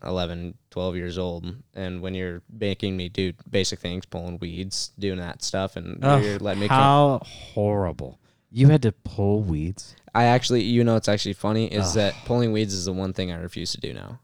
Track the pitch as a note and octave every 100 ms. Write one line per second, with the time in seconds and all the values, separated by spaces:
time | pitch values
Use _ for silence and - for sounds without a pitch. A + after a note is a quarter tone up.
0 | - F#2 F2 E2+ F2 - _ - F#2 F2
1 | F2 F2 F2+ E2+ F2 F#2 - - F#2 F2+
2 | F#2 F#2 F#2 F2 - A2 G#2 F#2 G2+ F#2
3 | F2 G2 F#2 - - G2+ F#2 F#2+ F2+ F2+
4 | - F2+ F2 F2 F2 F2 F#2+ - - -
5 | G2 F#2 E2+ - - G2 F#2+ - E2+ -
6 | C3+ C#3+ G#2 G2+ G#2 G2 G2+ C3 C#3 C#3+
7 | C#3+ B2 - - - - G#2 G2+ F#2 D2
8 | C2 - _ _ _ A2+ C#3 D3+ A#2+ -
9 | - - G2+ G#2 G2+ D#2 D#2+ G2+ - -
10 | - A#2 A#2+ B2 - B2 G#2 A#2+ A#2+ A2
11 | - G#2 G2+ G2 G#2 A2 A2+ G#2 F#2+ G#2+
12 | G2+ - - A#2+ A#2 G#2+ G#2+ G2 F2+ F#2
13 | F#2+ F#2 F#2 E2 F2 - F2+ - - -
14 | - B2